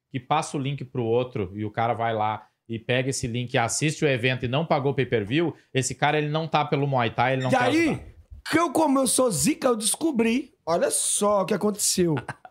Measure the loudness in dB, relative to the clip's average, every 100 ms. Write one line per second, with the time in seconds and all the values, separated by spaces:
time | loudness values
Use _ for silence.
0 | _ -10 -2 -2 0 -4 -4 -6 -6 -4
1 | 0 2 0 -4 -6 -4 -6 -2 -2 0
2 | -2 0 -2 -4 -8 _ -10 -8 -2 0
3 | 0 -4 -4 -4 -2 0 0 0 -2 0
4 | 0 2 0 0 -2 -2 0 0 2 0
5 | 0 0 0 0 0 -4 _ -2 -2 0
6 | 0 2 0 -2 0 0 0 0 0 2
7 | 0 2 2 2 0 2 2 2 0 -2
8 | -8 -20 -20 -16 -2 0 2 2 4 4
9 | 2 2 2 2 0 2 0 0 0 -2
10 | 0 2 2 0 -4 _ -2 0 2 0
11 | -2 0 2 2 0 0 -2 -2 -2 0
12 | 2 0 -4 -14 -12